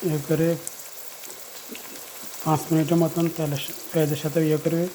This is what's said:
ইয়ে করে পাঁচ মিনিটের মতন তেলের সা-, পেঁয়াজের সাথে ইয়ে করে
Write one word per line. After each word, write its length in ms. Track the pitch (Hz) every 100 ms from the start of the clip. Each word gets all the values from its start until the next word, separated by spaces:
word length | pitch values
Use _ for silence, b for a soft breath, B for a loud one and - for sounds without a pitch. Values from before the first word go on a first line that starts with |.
| 185
ইয়ে 120 | 151 143
করে 220 | 160 165 165 - - - - - - - - - - - - - - - - - -
পাঁচ 180 | - 151 156
মিনিটের 280 | 160 151 170
মতন 220 | 165 170 170 160
তেলের 260 | 156 139
সা-, 140 | - - -
পেঁয়াজের 280 | 170 151 147
সাথে 160 | 156 156 156
ইয়ে 120 | 151
করে 180 | 151 165 180